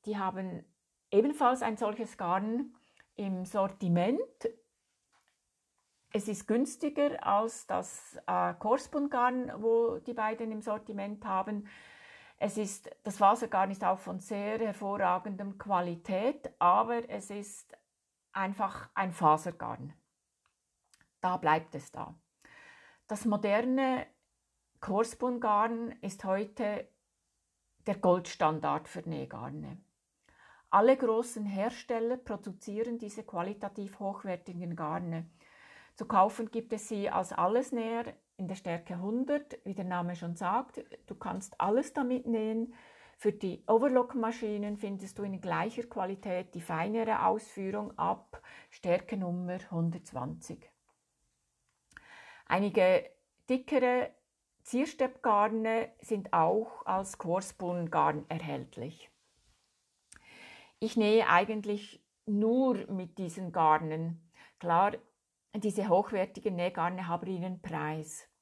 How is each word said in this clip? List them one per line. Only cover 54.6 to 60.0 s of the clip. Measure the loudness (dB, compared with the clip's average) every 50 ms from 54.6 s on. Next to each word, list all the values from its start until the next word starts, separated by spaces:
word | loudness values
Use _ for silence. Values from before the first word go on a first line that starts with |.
| _
Ziersteppgarne | -4 -2 -2 -2 -2 0 -2 -2 -2 -2 -2 2 4 4 6 4 4 2 0 0 0 0 0 -2 -4 _ _
sind | -6 -4 -4 -4 -2 0
auch | 4 4 4 6 4 2 0 -2 -10 -10 -4
als | -2 -2 -2 -2 -4 -10 _
Korsbundgarn | -2 -2 -2 -2 -2 -6 -10 -6 -4 -4 -2 -2 -4 0 2 4 4 4 2 0 -6 _
erhältlich. | -8 -6 -4 -6 -6 -6 -8 -12 -10 -10 -10 -10 -10 -14 -20 _ _ _ _ _ _ _ _ _ _ _ _ _ _ _ _ _ _ _